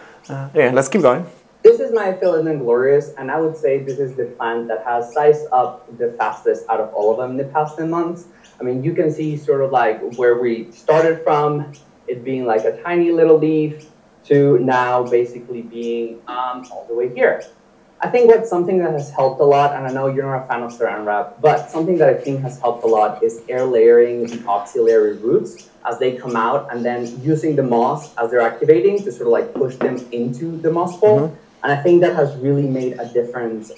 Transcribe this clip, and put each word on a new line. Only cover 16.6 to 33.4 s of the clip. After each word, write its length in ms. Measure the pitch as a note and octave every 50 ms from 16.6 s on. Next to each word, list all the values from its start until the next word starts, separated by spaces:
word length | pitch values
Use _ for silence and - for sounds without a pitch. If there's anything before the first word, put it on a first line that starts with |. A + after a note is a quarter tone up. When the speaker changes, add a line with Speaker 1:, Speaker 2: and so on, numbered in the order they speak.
| B2+ - G2+
Speaker 2:
all 120 | - - -
the 60 | A#2
way 200 | A#2+ B2 B2 -
here. 300 | B3+ B3+ - D#3 - - - - _ _ _ _ _ _ _ _ -
I 80 | E3+ F3+
think 200 | - B3 A#3+ A3+
what's 220 | A3+ G3+ - -
something 280 | F3+ F3 F3 G3 F#3+ F#3
that 120 | F3 D#3+
has 200 | D#3 C#3+ C#3 -
helped 300 | - C3+ C3+ C3+ - -
a 40 | D3+
lot, 320 | C#3+ C#3+ C#3+ C#3+ C#3+ C#3+
and 100 | C#3 C3+
I 60 | B2+ C3
know 160 | C3+ C3+ C3+
you're 180 | C3 C3+ C#3
not 180 | C#3 C3+ B2+ -
a 40 | -
fan 160 | B2+ A#2+ A#2+
of 80 | A#2 -
saran 340 | - A#2 G#2 G2+ G#2+ G#2+
wrap, 340 | G#2 G#2 G2+ G2+ - - -
but 300 | D3+ D3+ C#3 - - -
something 260 | - D#3+ E3+ F#3 F3+ D#3+
that 100 | D3+ C3+
I 60 | B2
think 260 | - - C#3 C#3 C3+
has 180 | C3+ B2+ - -
helped 240 | - A#2+ A#2 - -
a 60 | A2
lot 340 | A2 G#2+ G#2+ G#2+ G#2+ - A2+
is 200 | A2+ A2+ - - -
air 160 | B2 B2+ C3
layering 640 | C3 B2 A2+ A2 A#2 A#2+ A#2+ A#2+ A#2+ A#2+ A#2+ A#2
the 180 | A#2 A#2 A2+ - G#2
auxiliary 680 | G2+ G2+ G#2 - - B2+ A2+ A2+ A2+ A2 G#2+ G#2 G2+ G2
roots 520 | G#2 A#2 D#3 G#3+ - - - - - _ _ _ - A#2+
as 120 | A#2 -
they 160 | C3 B2+ B2+
come 180 | B2 - B2+ A#2
out, 380 | A2+ A2+ A#2+ C3+ C#3+ - - A#2+
and 120 | A#2+ A#2
then 360 | A#2+ B2 B2 A#2+ - - C3+ B2+
using 320 | D3+ D#3 D3+ - D#3 D3
the 80 | C#3 C3
moss 540 | A#2+ A#2+ A#2 A#2+ C3+ D3+ D3+ - - -
as 160 | - A#2 A#2 B2
they're 80 | A#2+
activating 600 | A#2 D#3 D3+ - - D3 D#3 E3+ F3 G3+ G3+ G3+ G3
to 80 | - -
sort 160 | - - A#2+
of, 40 | A#2
like, 220 | A2 G#2+ - -
push 220 | B2+ C3 C3 -
them 280 | - B2+ B2+ B2+ B2 - -
into 480 | A#2+ A#2+ A#2+ C3 B2 - E3 E3 E3 D#3
the 140 | D#3 D#3+ E3+
moss 260 | E3+ F3+ F3+ - -
ball. 220 | A3 G#3+ G#3+ E3+
Speaker 1:
Mm-hmm. 160 | D3 D#3+ - - _ _ _ _ -
Speaker 2:
And 60 | C3+
I 100 | C#3+ C#3
think 200 | - F3+ F3 F3
that 160 | F3+ E3 -
has 180 | E3 C#3 C#3 - B2+
really 280 | B2+ C#3 C#3+ C#3+ C#3
made 280 | C3 C3 C3 B2+ B2+ A#2+ -
a 80 | A#2
difference 640 | A2+ - A#2+ A#2 A#2+ B2 B2